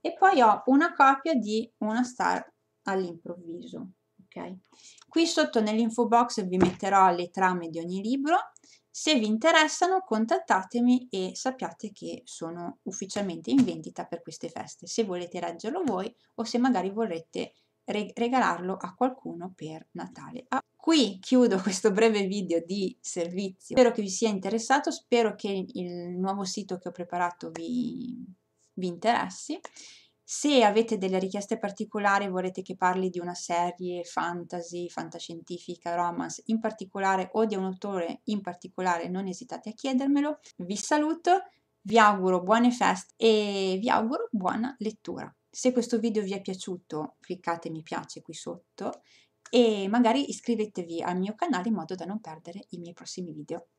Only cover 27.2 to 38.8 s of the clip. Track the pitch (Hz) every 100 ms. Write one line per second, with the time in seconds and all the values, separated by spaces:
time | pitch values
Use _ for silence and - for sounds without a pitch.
27.2 | 175 - 165 165 165 - - - - -
28.2 | - 185 _ _ _ - 180 170 220 233
29.2 | 185 185 - 330 - - - - _ _
30.2 | - - 294 277 208 214 226 214 185 185
31.2 | 190 202 202 226 196 196 214 208 202 196
32.2 | 202 185 185 185 190 185 180 185 185 175
33.2 | 175 175 - 175 175 - 180 175 170 -
34.2 | 170 175 170 180 170 175 175 - 165 170
35.2 | - 165 - 175 - 170 175 170 175 175
36.2 | 165 - - 220 220 214 190 202 190 190
37.2 | 185 220 226 196 190 185 202 190 170 -
38.2 | - 208 185 180 185 -